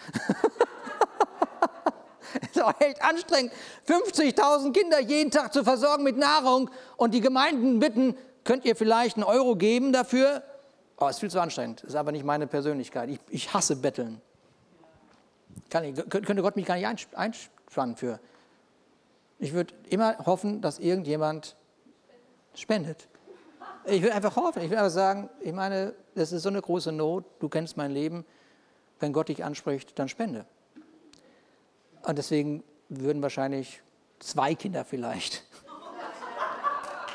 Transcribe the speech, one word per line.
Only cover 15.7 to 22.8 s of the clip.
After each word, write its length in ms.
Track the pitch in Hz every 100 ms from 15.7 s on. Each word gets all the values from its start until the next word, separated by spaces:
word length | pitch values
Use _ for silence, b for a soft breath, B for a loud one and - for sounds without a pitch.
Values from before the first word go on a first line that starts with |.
| 165
ich, 120 | 151
kö-, 260 | 135 - 196
könnte 200 | 202 196
Gott 140 | 196
mich 100 | 196
gar 100 | 180
nicht 120 | 180 214
einsp-, 260 | 220 -
einspannen 800 | - 214 226 - _ _ 147 123
für. 240 | 113 123 110 b b b b b _ _ _ _ _ _ -
Ich 160 | 139
würd 220 | 170 170 - -
immer 280 | 190 220 220
hoffen, 340 | 165 185 208 208
dass 200 | 151 -
irgendjemand 760 | 175 185 147 156 156 156 - - _ _ _ _ _ - _ _ _
spendet. 520 | - - 214